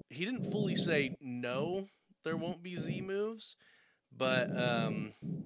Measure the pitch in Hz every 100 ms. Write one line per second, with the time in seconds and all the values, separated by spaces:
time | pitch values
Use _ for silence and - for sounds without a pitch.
0 | - 131 196 254 - 214 196 - 175 151
1 | 131 - 131 123 120 127 160 190 196 _
2 | _ _ 160 165 170 170 180 175 - 185
3 | 190 196 214 220 - - - - _ _
4 | _ 120 131 127 120 123 123 117 113 110
5 | 107 - - -